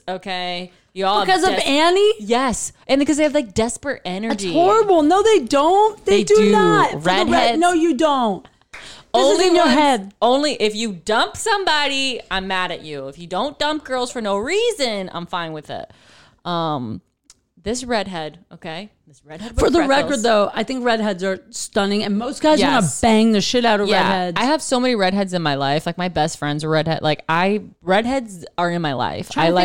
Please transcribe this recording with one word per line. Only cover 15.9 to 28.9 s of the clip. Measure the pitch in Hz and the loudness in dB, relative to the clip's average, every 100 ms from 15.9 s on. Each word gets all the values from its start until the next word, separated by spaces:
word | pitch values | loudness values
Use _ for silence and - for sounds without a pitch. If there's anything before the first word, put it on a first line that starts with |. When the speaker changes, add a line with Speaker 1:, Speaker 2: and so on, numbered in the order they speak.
| _ _ - _ _ 165 | _ _ -20 _ _ -6
Speaker 1:
Um, | 160 165 147 117 180 - _ _ _ _ _ | -4 -4 -4 -6 -10 -16 _ _ _ _ _
this | 196 247 | -8 -8
redhead, | 254 226 196 175 156 165 _ | -4 -4 -4 -8 -10 -14 _
okay? | 170 170 160 208 _ _ | -18 -14 -14 -14 _ _
This | _ 147 | _ -20
redhead | 165 220 | -16 -8
with | 233 | -2
Speaker 2:
For | - | 2
the | 311 | 2
Speaker 1:
freckles. | 277 269 285 | 2 0 0
Speaker 2:
record, | 269 | 0
though, | 220 214 202 | 2 2 2
I | - | -2
think | 220 262 240 | -6 -4 -2
redheads | 226 214 185 | 0 -2 -4
are | 190 190 - | -4 -6 -10
stunning, | - - 214 196 208 | -14 -6 -2 0 0
and | 214 202 | -2 -4
most | 247 285 | -4 -2
guys | 311 302 | 2 4
wanna | - 254 | 4 2
Speaker 1:
Yes. | 165 - | 0 2
Speaker 2:
bang | 233 220 226 | 2 4 4
the | 208 | 2
shit | - 247 233 | 0 0 2
out | 208 | 2
of | 202 | 2
Speaker 1:
Yeah. | 214 | 2
Speaker 2:
redheads. | 127 185 180 175 | 2 0 -2 -2
Speaker 1:
I | 247 | 0
have | 302 | 0
so | - 247 | 0 0
many | 254 226 | 0 0
redheads | 185 196 190 | 0 0 -2
in | 180 | -2
my | 156 139 | -2 0
life. | 139 151 170 | 0 -2 -2
Like, | 170 | -4
my | 180 | -4
best | 160 160 - | -2 -2 -2
friends | 147 147 | -4 -4
are | 156 | -2
redhead. | 156 156 160 | 0 0 -2
Like, | 151 151 - | -2 -2 -2
I, | 165 190 208 185 - | 0 0 -2 -6 -10
redheads | 170 196 233 269 220 175 - - | 0 0 0 -4 -6 -12 -10 -4
are | 175 | -2
in | 170 | -2
my | 156 | -4